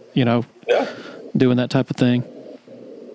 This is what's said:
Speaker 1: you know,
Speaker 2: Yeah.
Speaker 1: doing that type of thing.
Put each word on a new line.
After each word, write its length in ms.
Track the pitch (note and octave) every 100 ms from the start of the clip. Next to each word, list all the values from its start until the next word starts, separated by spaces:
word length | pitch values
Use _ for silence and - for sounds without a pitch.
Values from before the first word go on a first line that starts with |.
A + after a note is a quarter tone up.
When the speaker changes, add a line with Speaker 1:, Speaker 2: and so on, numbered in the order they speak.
| - C#3+
Speaker 1:
you 100 | A#2+
know, 180 | A#2+ A#2 _ -
Speaker 2:
Yeah. 240 | - - - - - - -
Speaker 1:
doing 200 | C3 B2
that 120 | B2
type 220 | C3+ B2+
of 60 | -
thing. 260 | B2+ B2 B2 - - - - - - - -